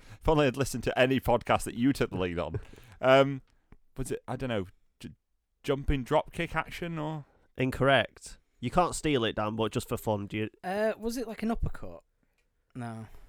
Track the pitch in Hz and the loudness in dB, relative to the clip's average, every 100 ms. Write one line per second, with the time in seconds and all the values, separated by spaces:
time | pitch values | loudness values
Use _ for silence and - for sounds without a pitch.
0 | - - - 156 143 123 135 123 107 123 | -14 -4 2 4 4 2 -2 -2 -2 4
1 | 127 131 - 117 - 110 - - 131 135 | 4 4 2 2 4 0 0 0 2 2
2 | 120 92 92 85 80 87 - - - - | 0 0 -2 -2 -4 -6 -10 -18 -20 0
3 | 131 135 139 135 - _ _ - _ - | 6 8 6 0 -12 _ _ -20 _ -10
4 | 139 - - 127 131 110 92 - _ _ | -6 -6 -6 -8 -4 -4 -4 -10 _ _
5 | 85 - _ _ _ _ - 139 143 143 | -16 -16 _ _ _ _ -2 -2 0 -2
6 | 120 151 - - 165 160 - - 175 165 | 2 0 0 -4 -4 -4 -6 -8 -8 -6
7 | 151 156 - _ _ - 131 - 135 131 | -6 -8 -12 _ _ -4 -2 2 4 4
8 | 104 - - - _ _ 123 - 165 - | 2 -6 -18 -20 _ _ -2 2 2 0
9 | 156 135 110 104 107 110 110 120 - 117 | 0 2 2 0 -2 -2 -2 -2 -4 -4
10 | 113 104 101 107 110 - 180 202 220 190 | -2 -2 -2 -4 -4 -6 -6 -2 -2 -2
11 | 220 240 226 214 220 233 - - 95 82 | -6 -6 -8 -4 -2 0 -2 -4 -10 -14
12 | - _ _ _ _ _ _ 127 117 113 | -20 _ _ _ _ _ _ -12 -10 -10
13 | 110 - | -14 -18